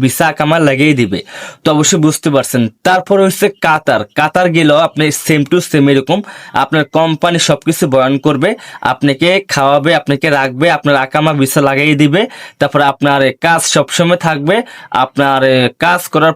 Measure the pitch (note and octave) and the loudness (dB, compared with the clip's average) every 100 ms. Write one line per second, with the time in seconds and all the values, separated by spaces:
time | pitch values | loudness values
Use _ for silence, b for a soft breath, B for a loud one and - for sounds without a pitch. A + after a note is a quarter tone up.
0 | C3 - E3 D3+ D3+ E3 D3+ C3+ D3+ C#3 | 0 0 -2 -2 0 2 2 2 2 2
1 | G#2+ F2+ - B B B D#3+ D3+ D3+ F#3 | -2 -4 -10 B B B -2 0 2 2
2 | D3+ D3+ D#3+ C#3 A#2+ B2+ A2+ - F#3 F#3 | 0 0 0 0 0 -2 -2 -2 0 0
3 | F3+ G3 F#3+ F#3 G#3 G3+ E3 D#3 D3+ A2+ | 0 2 0 0 -2 0 -2 0 0 -2
4 | - - D3+ F3+ F3+ E3 D3+ D3 D#3+ D3 | -2 -2 -2 0 0 2 2 2 2 0
5 | D#3 C#3 - D#3 C#3+ F3 - D#3 C#3 C3+ | -2 -2 -2 -2 0 -2 0 0 2 2
6 | C3+ F#3 G#3 B B - C3+ D#3 D3 D#3 | 0 -2 -4 B B -4 -2 -2 -2 0
7 | D#3+ D#3 F3 E3+ - D3 - D#3 E3 C3+ | 0 0 -2 0 0 -2 -2 -2 0 2
8 | C3 C#3 D3+ C#3 E3+ B3 B B - - | 2 0 0 0 -2 -4 B B -4 -2
9 | C#3+ C3+ E3+ F#3+ - - C#3 C#3+ C#3+ D#3+ | -2 0 0 0 -2 -2 2 2 2 0
10 | - C#3 D#3+ C#3+ C3+ B2+ E3+ D3+ D3+ C#3 | 0 -2 0 0 -2 0 0 0 0 0
11 | C3 D3+ D#3 D3 C3 D#3+ C#3 C3+ D3 D3 | 0 -2 0 0 -2 0 0 0 0 2
12 | D3+ E3 A#3+ B B B C#3+ D3 C#3+ C3+ | 2 2 -2 B B B -2 0 0 0
13 | C#3+ C#3 C3+ - E3 E3 - D#3+ C#3 - | 0 0 0 -2 0 0 0 -2 0 0
14 | E3+ F3 E3 D3+ D3 G#3+ B3+ B B A2 | 0 0 0 -2 -2 -2 -4 B B -2
15 | C3 - C#3 C3+ C3 C3 B2 - E3 F3+ | -2 0 0 2 2 2 0 0 0 0
16 | - D#3 D#3+ | -2 0 0